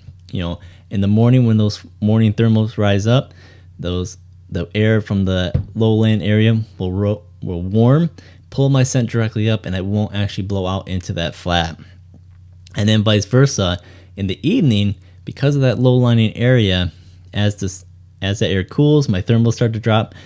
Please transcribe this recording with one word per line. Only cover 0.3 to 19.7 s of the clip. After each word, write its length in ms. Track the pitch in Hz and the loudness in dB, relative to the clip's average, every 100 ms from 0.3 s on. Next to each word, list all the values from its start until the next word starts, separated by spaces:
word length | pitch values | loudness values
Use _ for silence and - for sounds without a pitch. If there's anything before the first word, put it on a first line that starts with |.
you 100 | - | -8
know, 200 | 87 85 - - - | -8 -8 -14 -20 -10
in 140 | 98 | -4
the 60 | 98 | 0
morning 380 | 107 117 127 120 | 2 4 4 4
when 120 | 110 | 2
those 260 | 107 - 90 - | 0 -4 -12 -6
morning 320 | 104 110 110 | 0 2 2
thermals 460 | 104 113 110 110 110 | 2 2 2 0 0
rise 280 | 104 101 104 | 0 2 2
up, 280 | 127 - - - - - - | 0 0 -10 -20 -20 -20 -10
those, 380 | 87 90 90 - - - - | -6 -6 -6 -12 -20 -20 -12
the 220 | 92 85 | -8 -4
air 280 | 107 110 110 | 0 2 2
from 240 | 104 101 95 | 0 -2 0
the 260 | 92 90 - - | 0 0 -2 -4
lowland 480 | 107 110 110 110 107 | -2 2 2 2 0
area 400 | 95 107 110 113 110 - | 2 2 4 2 -2 -6
will 140 | 92 | -6
ro-, 320 | 92 101 104 - - | -2 -2 -4 -8 -14
will 200 | - 87 | -8 -6
warm, 480 | 92 104 117 139 170 - - - - | -2 2 4 4 0 -6 -20 -20 -10
pull 160 | - 139 | -2 0
my 160 | 139 | 2
scent 260 | 127 131 117 | 0 0 -2
directly 400 | 117 110 107 107 | -2 -2 -2 -2
up 160 | 110 - | -2 -4
and 80 | |
it 100 | 92 | -6
won't 300 | 95 104 104 | -2 -2 -2
actually 320 | 101 101 - 98 | -2 -4 -4 -6
blow 200 | 98 92 | -4 -2
out 200 | 95 - | -4 -6
into 260 | 92 - | -6 -6
that 200 | 85 82 | -6 -6
flat. 420 | - 90 87 82 78 - - - - - - - - - - | -6 -2 -2 -2 -8 -20 -20 -20 -20 -20 -20 -20 -20 -12 -2
And 120 | 104 | 0
then 140 | 110 | 2
vice 220 | 104 107 | 2 0
versa, 540 | 98 123 139 - 92 87 - - - - | 2 2 2 0 -2 -4 -8 -20 -18 -8
in 120 | 95 | -8
the 100 | 92 147 | -4 -2
evening, 460 | 247 160 104 101 101 - - | 0 2 2 0 -4 -12 -20
because 320 | - - 139 143 | -16 -4 -2 0
of 60 | |
that 180 | 131 117 | 0 2
low 160 | 127 127 | 2 4
lining 400 | 123 117 110 - | 4 4 2 0
area, 560 | 120 127 101 92 90 - - - - | 2 4 4 2 -2 -6 -20 -20 -10
as 220 | - 104 101 | -2 -2 -2
this, 280 | 98 - - - - - | -6 -8 -16 -20 -20 -8
as 180 | 98 101 | -6 -2
the 80 | 92 | -2
air 160 | 95 | -2
cools, 460 | 92 - 147 151 135 | -2 0 2 2 2
my 140 | 92 | -2
thermals 320 | - 117 117 | 0 2 2
start 180 | 110 120 | 0 -2